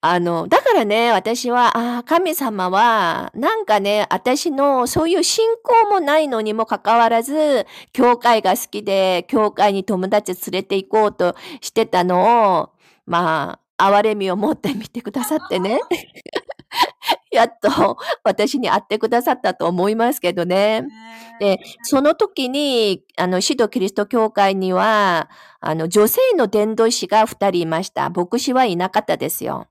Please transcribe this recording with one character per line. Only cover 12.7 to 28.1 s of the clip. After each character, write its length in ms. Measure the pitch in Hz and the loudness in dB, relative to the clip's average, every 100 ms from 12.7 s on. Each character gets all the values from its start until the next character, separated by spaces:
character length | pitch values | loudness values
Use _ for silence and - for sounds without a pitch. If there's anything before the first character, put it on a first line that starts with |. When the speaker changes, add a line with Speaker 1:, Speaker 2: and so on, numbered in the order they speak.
| _ _ _ - | _ _ _ -4
Speaker 1:
ま 560 | 170 170 160 139 - _ _ | -2 0 -2 -4 -10 _ _
あ、 120 | 196 | 2
憐 120 | 202 | 4
れ 140 | 214 208 | 2 -2
み 140 | 190 | -4
を 60 | 185 | -2
持 160 | 214 | -2
っ 60 | 311 | -2
て 160 | - | -4
見 160 | 202 220 | -6 -10
て 120 | 240 | -12
く 100 | - | -10
だ 120 | 277 | -8
さ 140 | 247 311 | -4 -4
っ 100 | - | -4
て 120 | 185 | -4
ね。 200 | 185 254 | -2 -2
<laughs> 1500 | 339 359 - - - - - - - - 960 - - 831 _ | -2 -6 -8 -20 -12 -12 -12 -20 -10 -2 -2 -4 -6 -6 _
や 140 | - 233 | 0 0
っ 120 | - | 0
と 360 | 302 277 - - - - - | -2 0 0 -2 -6 -4 -2
私 340 | 196 208 285 | 0 0 -2
に 100 | 247 | 0
会 120 | - | -2
っ 60 | - | -2
て 100 | 214 | -4
く 80 | 220 | 0
だ 140 | 233 | 0
さ 140 | 269 254 | 0 -2
っ 40 | |
た 120 | - | -2
と 160 | 180 165 | -2 -2
思 200 | 175 190 | 0 0
い 60 | 220 | 2
ま 160 | 233 | 0
す 80 | 302 | 0
け 140 | 180 | -4
ど 100 | 180 | -2
ね。 380 | 170 185 208 220 | 0 2 2 0
Speaker 2:
ね 80 | - - - - - - | -4 -14 -20 -20 -20 -4
え。 180 | 202 190 | 0 0
Speaker 1:
で、 60 | - - | -4 -16
そ 180 | - 269 | -2 2
の 140 | 285 339 | 2 2
時 340 | 403 - 254 | -2 -2 -4
に、 560 | 269 294 262 214 180 _ - | -2 0 0 0 -2 _ -4
あ 120 | 180 | -2
の、 120 | 185 | 0
シ 160 | - 262 | -2 0
ド 140 | 220 | 0
キ 100 | 247 | 0
リ 80 | 185 | -4
ス 60 | |
ト 140 | - 202 | -2 -2
教 220 | 240 220 | 0 0
会 260 | 208 196 196 | 2 0 2
に 180 | 190 | 0
は、 560 | 185 202 214 202 170 151 - - _ | 0 2 2 2 0 -2 -12 -20 _
あ 120 | - | -6
の、 140 | 156 160 | -4 0
女 220 | 208 214 | 2 2
性 100 | - 523 392 | 4 2 2
の 140 | 220 | 2
伝 260 | 214 208 220 | 0 0 2
道 160 | 226 | 0
師 160 | 240 185 | 0 0
が 180 | 220 220 | 2 2
二 240 | - 196 | 0 0
人 120 | 180 | 0
い 40 | 165 | -2
ま 160 | 160 | -4
し 80 | 190 | -4
た。 180 | - | -6
牧 280 | 143 | -4